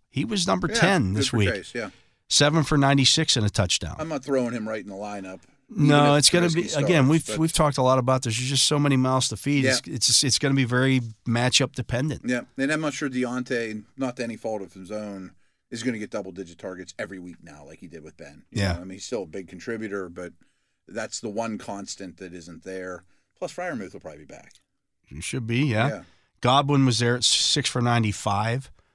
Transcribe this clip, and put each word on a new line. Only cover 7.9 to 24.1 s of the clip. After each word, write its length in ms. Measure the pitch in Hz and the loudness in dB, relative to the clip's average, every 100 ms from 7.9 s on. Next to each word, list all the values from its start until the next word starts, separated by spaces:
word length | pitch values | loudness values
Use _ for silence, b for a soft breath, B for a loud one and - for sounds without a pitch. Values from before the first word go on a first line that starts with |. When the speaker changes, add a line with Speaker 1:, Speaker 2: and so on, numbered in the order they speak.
| 131 | 4
Speaker 1:
about 240 | 123 131 | 4 2
this. 140 | 120 110 | 0 -2
There's 120 | 127 | -2
just 160 | 135 - | 0 2
so 140 | 147 | 4
many 180 | 143 131 | 4 4
mouths 320 | 127 131 127 | 4 2 0
to 80 | 110 | -2
feed. 280 | 143 143 131 | 0 2 2
Speaker 2:
Yeah. 60 | 127 - | 0 -2
Speaker 1:
It's, 240 | 110 - | -2 2
it's, 140 | - | 2
it's 160 | 135 - | 2 2
gonna 160 | 139 135 | 2 2
be 80 | |
very 380 | 120 123 135 131 117 110 - | 2 4 4 2 0 -8 -2
matchup 460 | 117 127 - 135 | 0 2 2 0
dependent. 500 | - - 123 151 135 120 | -2 -4 -4 -4 -6 -4
Speaker 2:
Yeah, 160 | 123 - - | -4 -6 -4
and 140 | 135 | -2
I'm 100 | 156 | -2
not 120 | 156 | -4
sure 140 | 143 143 | -4 -4
Deontay, 720 | 127 123 123 123 123 113 107 101 - | -2 -4 -4 -4 -4 -4 -8 -12 -8
not 180 | 131 123 | -6 -4
to 60 | |
any 120 | 117 107 | -8 -6
fault 280 | 117 107 | -6 -6
of 100 | 92 | -8
his 180 | 95 95 | -14 -12
own, 400 | 107 107 98 92 - _ _ _ | -10 -8 -10 -14 -18 _ _ _
is 100 | 117 | -6
gonna 160 | 120 113 | -4 -4
get 100 | 104 | -6
double-digit 480 | 107 95 90 87 85 | -8 -8 -10 -14 -12
targets 360 | 98 90 90 - | -12 -12 -14 -12
every 200 | 107 98 | -12 -12
week 180 | 90 85 | -14 -18
now 200 | 80 73 71 | -20 -20 -20
like 140 | 80 | -20
he 80 | 87 | -18
did 160 | 80 | -18
with 140 | 76 76 | -20 -20
Ben. 260 | 73 71 _ | -20 -20 _
You 100 | 113 | -4
Speaker 1:
Yeah. 100 | 98 | -2
Speaker 2:
know, 60 | 85 | -2
I 40 | |
mean, 80 | 92 95 | -8 -14
he's 80 | - | -8
still 180 | 113 | -8
a 40 | 85 | -8
big 200 | 98 87 | -12 -14
contributor, 640 | 90 127 113 110 98 90 | -14 -10 -8 -6 -8 -8
but 240 | 87 87 - _ _ _ _ _ | -12 -14 -16 _ _ _ _ _
that's 320 | 104 110 - | -10 -10 -10
the 100 | 117 | -8
one 280 | 101 113 107 | -6 -6 -6
constant 580 | - 101 101 - 95 85 | -8 -10 -10 -12 -14 -14
that 160 | 92 | -16
isn't 300 | 87 82 82 | -14 -16 -16
there. 400 | 92 92 92 87 - _ _ _ | -12 -10 -10 -12 -16 _ _ _
Plus, 160 | 170 | -10
Freiermuth 400 | - 180 131 92 | -8 -8 -8 -10
will 60 | 85 | -14
probably 180 | 80 | -16